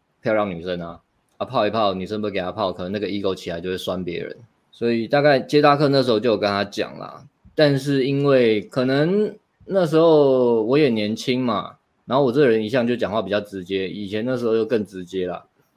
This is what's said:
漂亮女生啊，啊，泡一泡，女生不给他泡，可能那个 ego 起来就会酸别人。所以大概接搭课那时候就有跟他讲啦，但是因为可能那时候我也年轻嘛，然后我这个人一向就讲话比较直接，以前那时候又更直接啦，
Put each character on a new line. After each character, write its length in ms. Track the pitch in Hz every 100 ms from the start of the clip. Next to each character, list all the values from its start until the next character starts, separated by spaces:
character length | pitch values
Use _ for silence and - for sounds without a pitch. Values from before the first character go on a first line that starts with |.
| _ _
漂 120 | 117
亮 160 | 107 104
女 140 | 87
生 180 | 87 90
啊， 180 | 85 85 _ _ _ _
啊， 80 | 101
泡 200 | 123 104
一 20 |
泡， 240 | 110 104
女 100 | 95 90
生 140 | 107
不 100 | 104
给 100 | 95
他 120 | 90
泡， 220 | 92 98
可 80 | 87
能 80 | 90
那 80 | 104
个 80 | 98
ego 260 | 101 98
起 160 | 92 -
来 120 | 85
就 80 | 90
会 80 | 92
酸 260 | - 92
别 200 | 87 85
人。 120 | 80 - 117 _ _
所 200 | _ 117
以 160 | 117 113
大 140 | 147
概 180 | 147 135
接 220 | - 147
搭 140 | 147 143
课 120 | 147
那 140 | 139
时 80 | 123
候 80 | 110
就 120 | 120
有 60 | 104
跟 100 | 101
他 160 | 101
讲 340 | 101 - - 80
啦， 260 | 95 - - _ -
但 240 | - 151 139
是 280 | 139 139 131
因 180 | 139 143
为 360 | 135 117 107
可 240 | - - 127
能 500 | 135 160 202 214 - _ _ -
那 200 | 190 170
时 100 | 156
候 680 | 165 156 139 131 120 117
我 140 | 110 143
也 120 | 147
年 260 | 110 104 110
轻 240 | - 127
嘛， 360 | 127 101 80 - _ _ -
然 120 | 123
后 80 | 139
我 60 |
这 100 | 123
个 60 | 139
人 160 | 110
一 40 | 107
向 200 | 127 117
就 80 | 120
讲 160 | 95
话 100 | 107
比 80 | 92
较 100 | 101
直 240 | 104 98
接， 240 | 90 95 95
以 200 | 92 101
前 180 | 107 120
那 100 | 127
时 100 | 117
候 100 | 113
又 100 | 110
更 200 | 117 101
直 180 | 95
接 220 | 90 92 90
啦， 160 | 87 - _ _